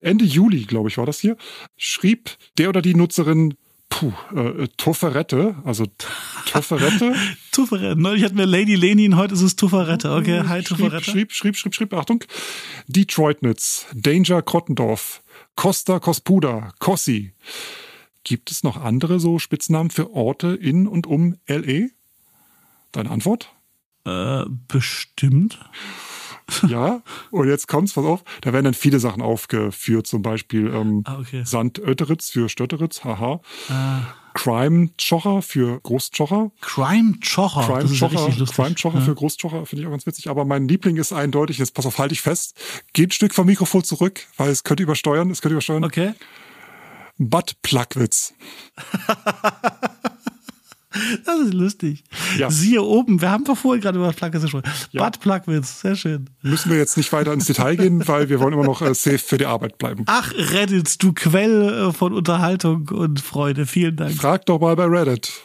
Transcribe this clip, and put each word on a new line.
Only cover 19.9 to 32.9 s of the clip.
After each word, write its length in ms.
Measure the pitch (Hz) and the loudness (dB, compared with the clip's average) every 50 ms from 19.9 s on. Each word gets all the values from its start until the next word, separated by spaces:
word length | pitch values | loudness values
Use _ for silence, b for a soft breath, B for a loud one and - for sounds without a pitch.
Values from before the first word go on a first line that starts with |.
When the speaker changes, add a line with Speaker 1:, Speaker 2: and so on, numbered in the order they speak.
Speaker 1:
für 220 | - - 151 - 226 | -2 -2 -4 -4 -2
Orte 340 | 160 117 113 143 _ - 175 | -2 -2 -2 -2 _ -2 -4
in 380 | 180 196 202 143 139 175 190 208 | -4 -2 -2 0 2 2 2 2
und 180 | - 170 170 | 0 -2 -2
um 300 | - 147 147 165 175 175 - _ | 0 0 2 2 2 0 -2 _
L 240 | - 139 151 165 156 | -4 -4 -4 -2 -2
E? 200 | 131 151 214 262 _ _ _ _ _ _ b b b b b b b b b b b b b b | -2 0 -2 -4 _ _ _ _ _ _ b b b b b b b b b b b b b b
Deine 200 | _ 135 110 - | _ -8 -6 -4
Antwort? 420 | - 113 - 180 220 240 - - _ _ _ _ _ _ _ _ _ _ _ | -4 -2 0 0 -2 -2 -4 -14 _ _ _ _ _ _ _ _ _ _ _
Speaker 2:
Äh, 400 | - 90 92 92 113 135 135 - - 131 123 - _ | -8 -6 -4 -4 -2 -2 -4 -4 -6 -8 -12 -12 _
bestimmt. 920 | - 135 117 - - - - _ _ - - 135 131 139 180 226 - - - - B B B B B B B B B B B B B B B - - - - 175 | -2 -2 0 0 -6 -10 -12 _ _ -2 2 4 4 4 4 2 -2 -6 -20 -20 B B B B B B B B B B B B B B B -10 -4 0 2 2
Speaker 1:
Ja, 340 | 120 117 120 160 240 247 B B B B B B | 2 2 0 0 -2 -2 B B B B B B
und 180 | - 190 143 131 | -2 0 2 2
jetzt 220 | 143 139 - - | 2 0 -2 -2
kommt's, 240 | - 147 175 202 - | 0 0 0 0 0
pass 100 | - 139 | -2 0
auf, 220 | 156 165 185 - B B B | 0 0 -2 -4 B B B
da 100 | - - | -4 0
werden 140 | 120 131 139 | 0 2 2
dann 80 | 139 123 | 2 0
viele 260 | - - 143 139 135 | 2 2 2 2 4
Sachen 220 | 113 123 101 101 | 2 0 -2 -2
aufgeführt, 840 | 120 113 113 110 - - - 113 107 107 95 - - - 113 113 107 | -2 -2 -2 -2 -4 -4 -2 -2 -2 -2 -4 -6 -2 0 0 0 0
zum 160 | - - 113 | -2 -4 -4
Beispiel, 480 | 98 113 110 113 - _ - 110 107 110 131 | -2 -2 -4 -4 -6 _ -2 0 0 0 0
ähm, 280 | 113 110 107 107 104 104 | -2 0 0 0 0 -2
Speaker 2:
Ah, 140 | - 135 139 | -4 -8 -10
okay. 240 | 131 120 131 131 120 | -10 -8 -8 -8 -6
Speaker 1:
Sankt 340 | 120 - 120 113 123 120 - | -4 -2 -2 -2 -2 -4 -4
Oeteritz 500 | 208 165 131 139 165 131 160 165 - - | -2 -2 0 0 0 -2 -2 -2 -4 -6
für 200 | - 131 117 110 | -2 -2 -2 -2
Stötteritz, 560 | - - 123 123 - 151 160 165 | -2 -4 -4 -4 -2 -4 -4 -4